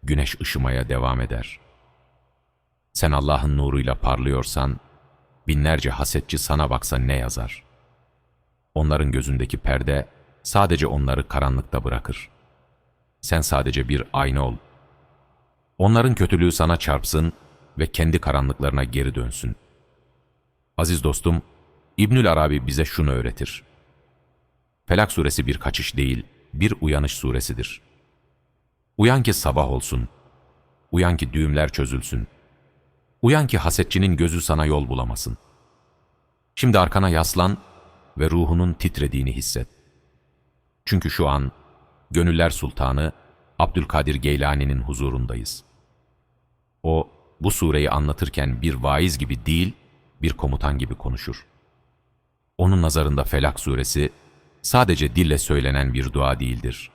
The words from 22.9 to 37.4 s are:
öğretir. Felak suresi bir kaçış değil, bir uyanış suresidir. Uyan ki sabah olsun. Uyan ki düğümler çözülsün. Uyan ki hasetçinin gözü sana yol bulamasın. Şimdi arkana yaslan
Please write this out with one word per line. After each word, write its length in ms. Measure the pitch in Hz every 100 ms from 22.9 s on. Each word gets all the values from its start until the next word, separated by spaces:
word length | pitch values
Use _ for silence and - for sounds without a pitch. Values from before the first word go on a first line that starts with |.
| - 73
öğretir. 520 | 64 60 - 64 - _ _ _ _ _ _ _ _ _ _ _ _ _
Felak 260 | 90 107
suresi 340 | - 71 - 64
bir 120 | 67
kaçış 380 | - - - -
değil, 300 | 67 62 - _ _
bir 200 | 69 104 107
uyanış 320 | 78 73 73
suresidir. 680 | - 67 62 - - - - _ _ _ _ _ _ _ _ _ _ _ -
Uyan 240 | 110 131
ki 100 | 117
sabah 360 | 98 76 67 67
olsun. 400 | 65 - 64 58 _ _ _ _ _ _ _ _
Uyan 240 | 87 87 85
ki 160 | 69
düğümler 400 | 78 78 73 76
çözülsün. 540 | - 65 65 - 60 53 _ _ _ _ _ _ _ _ _
Uyan 240 | 120 151 143
ki 120 | 98
hasetçinin 580 | 85 80 90 95 95 80
gözü 240 | 85 85
sana 260 | - 78 76
yol 220 | 73 67
bulamasın. 500 | 64 58 57 - 58 _ _ _ _ _ _ _ _ _ _ _
Şimdi 240 | - 127 101
arkana 300 | 90 98 98
yaslan 500 | 82 80 87